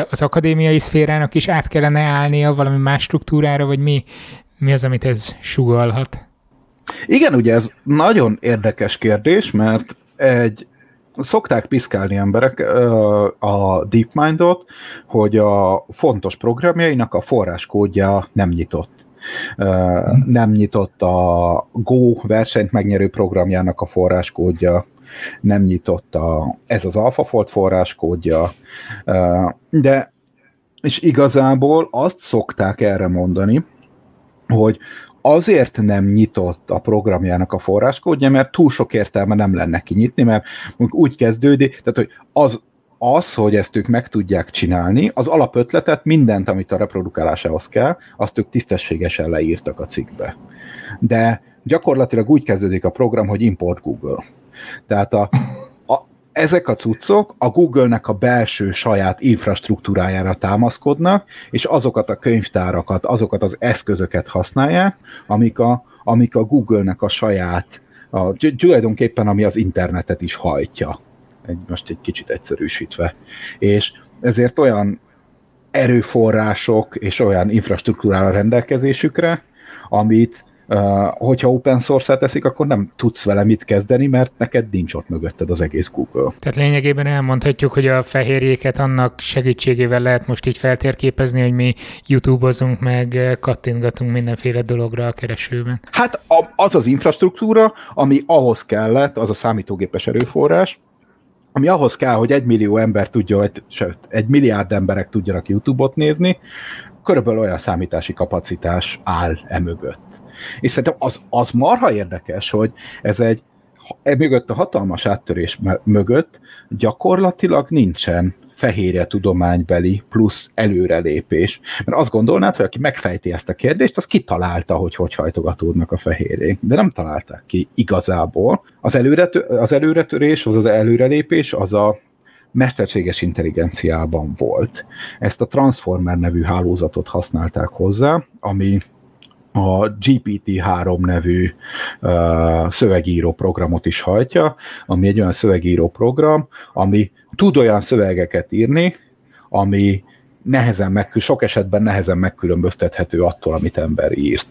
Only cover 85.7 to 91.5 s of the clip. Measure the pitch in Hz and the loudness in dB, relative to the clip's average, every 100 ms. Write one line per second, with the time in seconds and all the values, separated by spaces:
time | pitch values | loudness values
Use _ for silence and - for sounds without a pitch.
85.7 | 76 76 - 69 - 67 - 151 135 143 | -2 -6 -6 -6 -2 -4 -4 -6 -2 0
86.7 | 143 139 143 143 143 131 131 147 135 135 | 2 0 0 -2 -2 0 0 0 0 0
87.7 | - 131 131 123 139 123 135 131 131 135 | 0 2 0 0 -2 0 0 0 0 -2
88.7 | 127 135 131 127 - - 139 127 120 - | -2 0 0 0 -2 -6 -2 -2 0 0
89.7 | 120 123 123 123 123 - 117 - 120 131 | 0 2 0 2 0 -2 -4 -4 -2 -2
90.7 | 127 135 123 135 - 131 127 123 | 0 -2 0 -2 0 -2 0 0